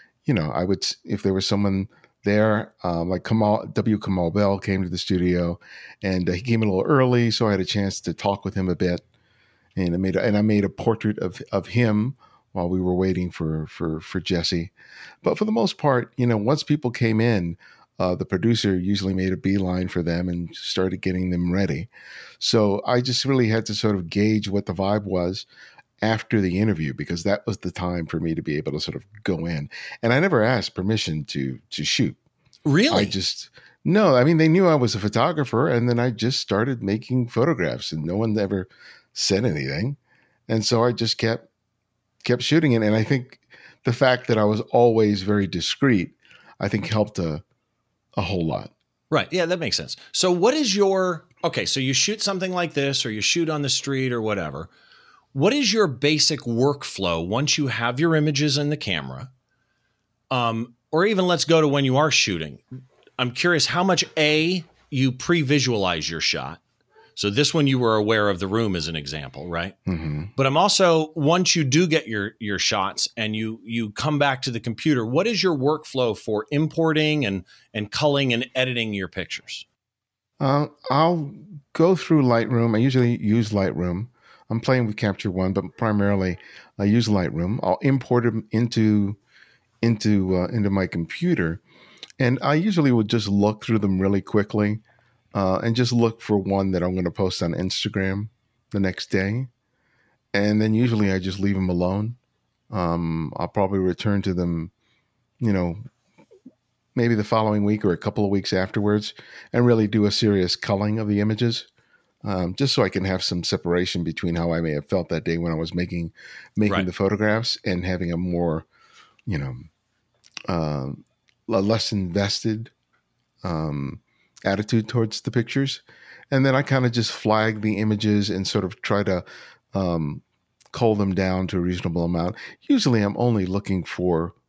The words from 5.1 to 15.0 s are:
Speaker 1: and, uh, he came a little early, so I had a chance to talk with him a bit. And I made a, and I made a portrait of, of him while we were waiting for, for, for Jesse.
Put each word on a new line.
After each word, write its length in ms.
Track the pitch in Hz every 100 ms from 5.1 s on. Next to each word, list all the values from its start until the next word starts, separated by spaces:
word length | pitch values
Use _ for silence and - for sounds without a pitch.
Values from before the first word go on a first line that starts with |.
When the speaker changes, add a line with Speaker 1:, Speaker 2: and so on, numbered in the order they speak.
| 92 90 87 87 87 - - - -
Speaker 1:
and, 280 | 98 92 90
uh, 40 |
he 80 | 87
came 200 | 120 113
a 40 | 107
little 180 | 92
early, 480 | - 143 127 123 117
so 160 | 104 110
I 40 |
had 80 | 98
a 60 | 92
chance 360 | 104 98 -
to 120 | -
talk 320 | 82 101 98 95
with 100 | 95
him 140 | 92
a 60 | 82
bit. 260 | 90 87 _ _ _ _ _ _ _ -
And 180 | 90
I 40 | 85
made 180 | 95 90
a, 80 |
and 140 | 113 104
I 40 |
made 220 | 107 104
a 60 | 98
portrait 480 | - 120 107 107 107
of, 220 | 92 - -
of 160 | 98 87
him 480 | 107 117 104 120 - _ _ _
while 180 | 92 87
we 100 | 92
were 160 | 90 90
waiting 360 | 95 90 90
for, 340 | - 80 78 78
for, 320 | - 82 78
for 200 | - 92
Jesse. 520 | - 87 82 87 82 _ - -